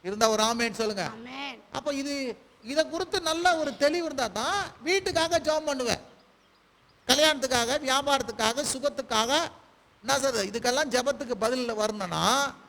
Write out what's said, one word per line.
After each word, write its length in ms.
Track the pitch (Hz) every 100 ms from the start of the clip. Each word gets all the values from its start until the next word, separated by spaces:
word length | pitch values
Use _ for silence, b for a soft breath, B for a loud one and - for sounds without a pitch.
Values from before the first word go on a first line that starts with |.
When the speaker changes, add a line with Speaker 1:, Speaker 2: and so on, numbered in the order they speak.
Speaker 1:
இருந்தா 260 | 180 208 226
ஒரு 140 | 214
ஆமென் 300 | 220 233 233
சொல்லுங்க. 380 | 202 220 196 156
Speaker 2:
ஆமென். 460 | 220 240 269 277 226 -
Speaker 1:
அப்ப 220 | 269 294
இது, 420 | 277 277 285 262 214 - _
இதை 260 | 220 285 285
குறித்து 320 | 330 370 392
நல்ல 360 | 320 320 359 330
ஒரு 200 | 294 220
தெளிவு 280 | 285 339
இருந்தா 220 | 330 269 226
தான் 400 | 196 269 403 359 -
வீட்டுக்காக 560 | 277 381 381 320 320 330
ஜெபம் 260 | 311 311
பண்ணுவேன், 500 | 302 277 240 - - - _ _ _ _ _ _ _ _ -
கல்யாணத்துக்காக, 720 | 269 311 285 254 247 233 294
வியாபாரத்துக்காக, 840 | 262 262 285 277 226 214 220 233 294
சுகத்துக்காக. 760 | 262 277 - 233 220 233 294 330 - - _ _ _ 220
என்ன 140 | 277
சொல்றது? 240 | 269 233
இதுக்கெல்லாம் 440 | 196 220 247 254 302
ஜெபத்துக்கு 460 | 247 254 254 254
பதில் 400 | 226 220 254 240
வரணும்னா 800 | 214 214 214 185 160 180 262 277 -